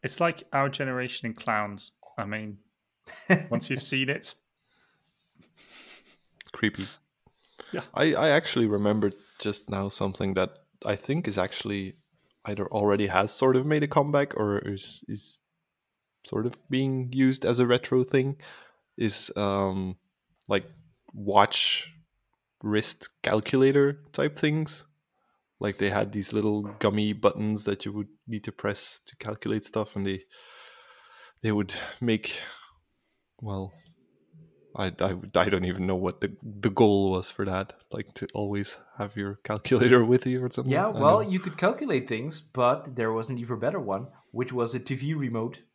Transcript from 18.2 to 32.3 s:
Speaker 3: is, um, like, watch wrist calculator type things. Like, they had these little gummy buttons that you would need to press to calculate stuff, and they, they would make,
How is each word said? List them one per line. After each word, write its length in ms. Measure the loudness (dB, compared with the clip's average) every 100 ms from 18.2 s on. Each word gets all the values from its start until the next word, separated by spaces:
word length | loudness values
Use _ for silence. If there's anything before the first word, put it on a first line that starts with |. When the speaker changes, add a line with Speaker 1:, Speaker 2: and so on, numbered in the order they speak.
| 0 -4 -12 -20 -20 _ _ -2
Speaker 3:
is, 340 | -2 -2 -4 -2
um, 640 | 0 2 0 0 -4 -8 _ _ _ _ -2
like, 180 | -2 -2 -20 -20 _ _
watch 800 | -10 2 4 6 4 0 0 -4 -18 _ _ _ _ _ _
wrist 460 | 0 0 0 -6 -12 _
calculator 800 | 2 2 2 6 6 6 4 2 -8
type 240 | -2 -2 0
things. 480 | 0 0 -2 -8 -20 _ _ _ _ _ _ _
Like, 180 | -6 0
they 120 | 0
had 240 | 0 -2
these 180 | -4 -4
little 300 | -2 0 -2 -4 0
gummy 340 | 0 2 0
buttons 520 | 4 2 2 -2 -2 -2
that 200 | -4 -4
you 60 |
would 160 | -8 -8 _ -10
need 160 | -8 -8
to 60 |
press 500 | -6 -4 -4 -8 -16 -20
to 80 | -14
calculate 480 | -10 -8 -4 -4 -2
stuff, 300 | -4 -4 -4
and 100 | -4
they, 180 | -6 -8 -20 -20 -20 -20 -20 -20 -20 -20 -20 -20 _
they 100 | -2
would 220 | 0 -2 -6 -10 -6
make, 400 | 0 0 0